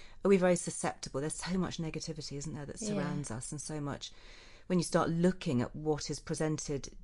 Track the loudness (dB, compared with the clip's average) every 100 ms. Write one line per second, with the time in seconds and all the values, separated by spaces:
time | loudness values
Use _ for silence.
0 | -16 0 6 8 8 6 2 -4 -4 -4
1 | -6 -4 -4 -4 -2 0 0 -2 -4 -4
2 | -6 -8 -8 -8 -6 -6 -8 -6 -2 -2
3 | 0 -2 -4 -6 -6 -8 -6 -6 -4 -6
4 | -10 -14 -18 -18 -20 -14 0 0 4 4
5 | 4 4 4 4 2 2 2 0 0 0
6 | -2 -6 -4 0 0 0 -2 -4 -6 -12